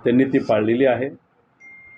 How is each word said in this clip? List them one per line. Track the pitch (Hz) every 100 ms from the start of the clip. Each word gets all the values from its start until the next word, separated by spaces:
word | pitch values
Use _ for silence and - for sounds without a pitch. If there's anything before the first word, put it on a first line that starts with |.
त्यांनी | 127 123
ती | 135 135
पाळलेली | - 123 107 120 135
आहे. | 120 135 - _ _ _ _ - - -